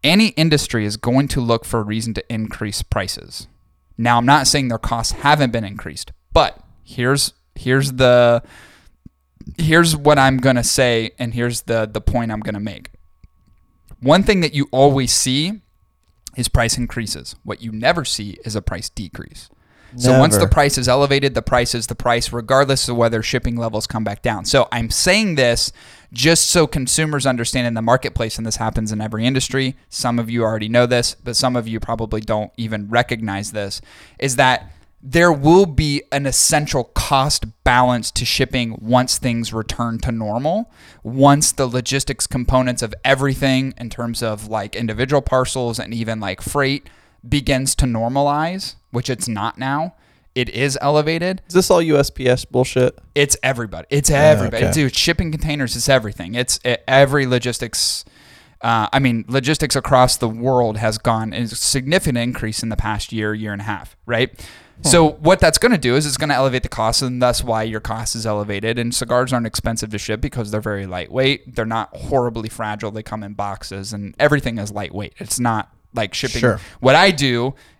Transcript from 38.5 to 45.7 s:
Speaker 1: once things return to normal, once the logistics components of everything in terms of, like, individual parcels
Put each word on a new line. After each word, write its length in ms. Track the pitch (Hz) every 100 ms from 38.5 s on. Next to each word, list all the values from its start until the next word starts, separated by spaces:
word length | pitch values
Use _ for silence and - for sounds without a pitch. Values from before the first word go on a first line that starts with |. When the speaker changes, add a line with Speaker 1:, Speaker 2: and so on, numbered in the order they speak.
| 131 117 110
Speaker 1:
once 340 | 107 123 127 -
things 340 | 127 117 117
return 440 | 113 107 - 117 113
to 120 | -
normal, 580 | 113 107 110 147 196 233 _ - -
once 480 | - 127 139 143 151
the 140 | - 131
logistics 600 | 127 117 135 - 131 -
components 560 | 131 120 131 127 120
of 100 | 117 107
everything 680 | 135 135 139 131 135 131 135 -
in 100 | 117
terms 340 | - 117 113
of, 260 | 117 104 107
like, 280 | 110 98 95
individual 460 | 117 107 127 143
parcels 560 | 135 131 127 135 120